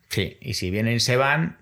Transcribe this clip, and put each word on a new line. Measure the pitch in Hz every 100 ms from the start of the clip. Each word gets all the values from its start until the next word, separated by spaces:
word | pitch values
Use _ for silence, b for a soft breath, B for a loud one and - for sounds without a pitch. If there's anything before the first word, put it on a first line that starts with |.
| _
Sí, | - 92 -
y | -
si | 107 92
vienen | 98 113 117
y |
se | 113 123
van, | 135 147 165 -